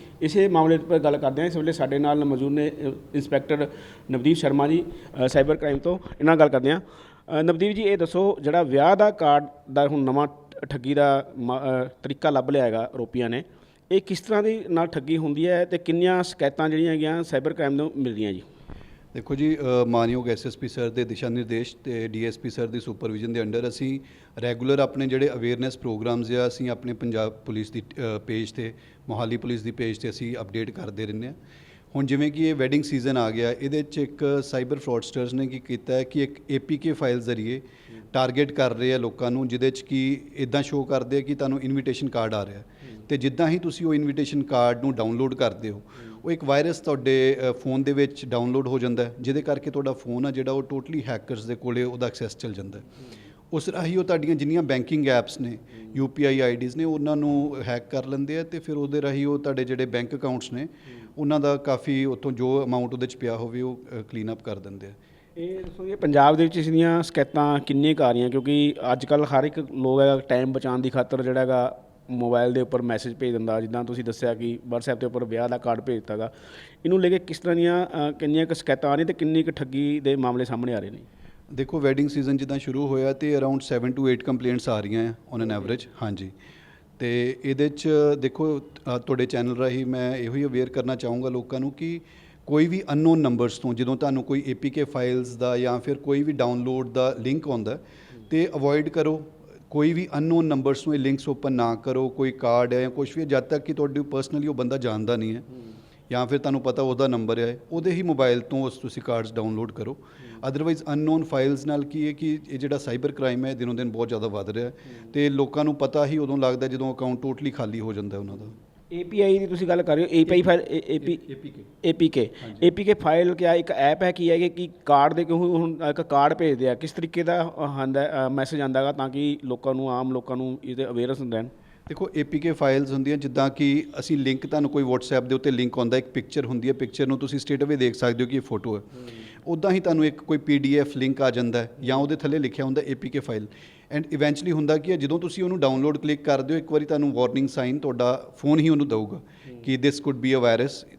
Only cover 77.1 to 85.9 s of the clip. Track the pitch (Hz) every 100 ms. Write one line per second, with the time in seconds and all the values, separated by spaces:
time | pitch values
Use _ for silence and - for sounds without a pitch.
77.1 | 185 185 160 175 170 170 175 175 165 147
78.1 | 147 151 151 165 165 - 135 147 143 165
79.1 | 175 156 160 165 - 135 135 143 147 139
80.1 | 139 127 123 123 120 123 110 101 107 -
81.1 | - - - - 131 135 160 139 135 147
82.1 | 143 135 139 135 135 135 131 143 131 135
83.1 | 135 151 143 135 135 - 123 123 127 135
84.1 | 123 143 127 123 131 - 110 101 113 117
85.1 | 117 - 117 113 104 98 120 -